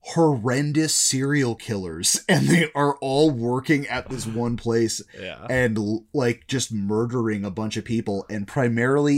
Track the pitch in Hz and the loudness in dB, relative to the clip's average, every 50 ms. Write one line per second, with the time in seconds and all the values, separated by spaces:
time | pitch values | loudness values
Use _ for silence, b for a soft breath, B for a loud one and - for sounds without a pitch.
0 | _ - - 165 165 156 143 117 101 123 120 139 147 147 143 156 156 147 - - | _ -4 2 2 4 4 4 2 0 0 0 2 0 0 0 0 0 2 0 0
1 | - - 131 131 135 139 147 147 131 120 113 - - - 110 101 92 85 80 82 | 0 0 0 0 0 2 2 2 2 0 -2 -4 -6 -6 -4 -4 -4 -6 -8 -2
2 | 92 - - - - - 185 139 135 139 170 170 165 151 - 143 143 143 139 - | -2 0 0 0 0 2 2 2 4 4 4 4 4 2 0 0 2 2 0 -2
3 | 131 135 135 143 156 160 139 117 113 120 123 131 131 - 156 139 139 - 120 127 | -4 0 4 4 4 4 4 2 -2 0 -2 -2 2 2 0 0 0 -4 -6 -6
4 | 120 - 127 120 110 113 110 117 120 117 120 110 - 117 113 117 117 110 - - | -6 -8 -8 -8 -8 -6 -4 -2 -2 -2 -2 -2 -2 0 2 2 2 2 -2 -6
5 | - _ - - 98 92 78 - 98 117 127 127 127 117 110 110 104 104 110 113 | -10 _ -16 -12 -12 -12 -12 -12 -6 -2 0 2 2 2 0 0 -2 -2 -2 -4
6 | - _ - 143 123 120 117 - - - 135 127 113 - 113 104 98 101 107 110 | -6 _ -2 0 0 0 0 -2 -6 -4 -4 -4 -2 -2 -4 -4 -2 0 0 0
7 | 117 117 120 127 113 113 107 101 98 101 90 110 107 107 - 110 101 - 117 117 | 0 0 -2 -2 0 0 -2 -2 -4 -6 -6 -4 -6 -4 -4 -6 -4 -2 -2 -2
8 | 110 107 101 98 - - 107 107 101 - - 147 127 120 117 117 120 127 135 147 | -2 -2 -4 -4 -6 -6 -8 -8 -8 -4 -2 0 0 2 2 2 2 2 2 2
9 | 147 147 143 | 4 2 2